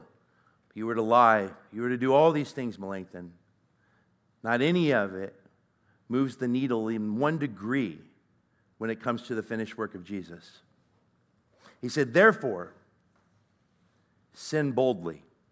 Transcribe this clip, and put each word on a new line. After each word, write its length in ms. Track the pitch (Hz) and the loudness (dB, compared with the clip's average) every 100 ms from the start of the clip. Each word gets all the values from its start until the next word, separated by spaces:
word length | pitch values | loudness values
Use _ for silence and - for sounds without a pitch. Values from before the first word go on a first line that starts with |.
| - _ _ _ _ _ _ | -18 _ _ _ _ _ _
if 80 | 107 | -8
you 100 | 113 | -4
were 80 | |
to 80 | 117 | -2
lie, 420 | 110 120 117 110 | 4 6 8 6
if 280 | 95 - - | 0 -8 -16
you 80 | 107 | -6
were 80 | 123 | -4
to 80 | 123 | -2
do 160 | 131 | 4
all 200 | 135 165 | 6 6
these 200 | 151 135 | 4 -4
things, 260 | - 120 95 | -6 -8 -8
Melanchthon, 540 | 98 95 90 90 87 87 _ _ _ _ _ _ _ _ _ _ | -10 -10 -10 -14 -16 -20 _ _ _ _ _ _ _ _ _ _
not 180 | 113 120 | -2 2
any 320 | 151 180 156 | 2 2 4
of 220 | 120 98 | 2 0
it 200 | 92 95 - _ _ _ _ _ _ - | -6 -10 -14 _ _ _ _ _ _ -4
moves 280 | 123 135 117 | -2 -2 -2
the 120 | 127 | -2
needle 400 | 123 135 113 110 | 0 0 -2 -2
in 280 | 113 107 107 | -4 -4 0
one 220 | 147 160 | 0 0
degree 600 | 139 95 104 135 104 78 - _ _ _ _ _ _ - | -6 -8 -4 -2 -2 -6 -20 _ _ _ _ _ _ -8
when 140 | 113 | -6
it 100 | 110 | -4
comes 220 | 127 117 | -4 -4
to 120 | - | -4
the 80 | 113 | -6
finished 360 | 104 113 107 - | -4 -6 -6 -6
work 160 | 107 | -8
of 100 | 92 | -8
Jesus." 560 | 87 101 85 85 - - _ _ _ _ _ _ _ _ _ _ - - | -10 -10 -10 -18 -20 -20 _ _ _ _ _ _ _ _ _ _ -20 -12
He 80 | 123 | -6
said, 240 | 151 127 | -2 2
"Therefore, 600 | 147 220 180 131 90 87 - _ _ _ _ _ _ _ _ _ _ _ _ _ _ _ | 6 6 4 -4 -6 -10 -16 _ _ _ _ _ _ _ _ _ _ _ _ _ _ _
sin 400 | - - 151 143 | -16 -4 -2 0
boldly." 500 | 123 131 101 85 76 _ _ _ | 2 0 0 -6 -10 _ _ _